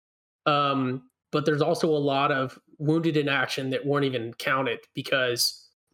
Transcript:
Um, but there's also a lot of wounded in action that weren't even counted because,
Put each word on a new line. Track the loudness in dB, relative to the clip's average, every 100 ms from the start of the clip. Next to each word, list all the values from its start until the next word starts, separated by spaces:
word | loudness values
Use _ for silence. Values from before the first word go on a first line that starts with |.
| _ _ _ _ 0
Um, | 2 2 0 -2 -4 -10 _ _
but | -2 0
there's | 2
also | 2 2 2
a | 2
lot | 2 2 2
of | 0 -2 -8 _ -4
wounded | 0 2 2 2
in | 2
action | 0 0 -4 -4
that | -2 0
weren't | 0 0
even | -2 -6 -4
counted | -2 0 0 -4 -8 -10
because, | -2 0 0 0 -2 -4 _ _ _